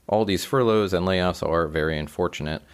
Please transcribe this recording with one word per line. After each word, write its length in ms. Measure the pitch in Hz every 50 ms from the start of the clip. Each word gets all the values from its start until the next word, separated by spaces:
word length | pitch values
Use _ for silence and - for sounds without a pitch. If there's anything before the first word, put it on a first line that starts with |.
| _
All 180 | - 101 110 110
these 200 | 101 95 85 -
furloughs 480 | - 143 135 123 113 107 107 101 92
and 120 | 95 85 90
layoffs 400 | 95 95 92 90 90 87 - -
are 220 | 78 82 85 82
very 320 | 76 78 80 76 80 78 76
unfortunate, 640 | 76 73 - - 90 85 - - 78 76 78 - - -